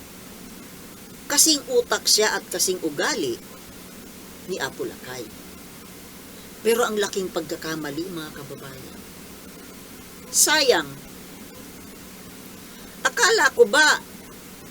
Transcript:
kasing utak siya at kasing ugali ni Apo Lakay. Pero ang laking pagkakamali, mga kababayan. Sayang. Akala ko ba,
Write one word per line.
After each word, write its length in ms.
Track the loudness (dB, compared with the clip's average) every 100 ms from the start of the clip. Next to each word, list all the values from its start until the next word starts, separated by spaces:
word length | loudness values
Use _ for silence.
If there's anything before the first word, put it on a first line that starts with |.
| -14 -16 -16 -14 -16 -16 -16 -16 -16 -16 -16 -12 0
kasing 320 | 4 6 4 4
utak 320 | 4 4 2 4
siya 240 | 6 6
at 80 | 2 -2
kasing 320 | 0 0 2
ugali 560 | -2 0 0 0 -2 -2 -8 -16 -16 -16 -16 -16 -16 -14 -16 -12 -8
ni 80 | -4
Apo 240 | -4 -4
Lakay. 400 | -6 -8 -10 -10 -10 -12 -14 -16 -16 -16 -16 -16 -16 -16 -16 -14 -14 -2 2
Pero 160 | 4
ang 160 | 4 2
laking 320 | 0 0 -2
pagkakamali, 800 | -2 -4 -6 -4 -4 -4 -4 -4
mga 320 | -6 -8 -10
kababayan. 560 | -12 -10 -12 -12 -14 -14 -14 -14 -14 -14 -14 -14 -16 -16 -16 -16 -16 -16 0
Sayang. 560 | 4 8 8 8 6 4 -6 -12 -14 -14 -14 -14 -14 -14 -14 -14 -14 -16 -14 -14 -14 -14 -14 -14 -14 -14 -2 -2
Akala 480 | 4 6 8 8
ko 160 | 8 10
ba, 320 | 10 8 6 0 -14 -14 -14 -14 -14 -14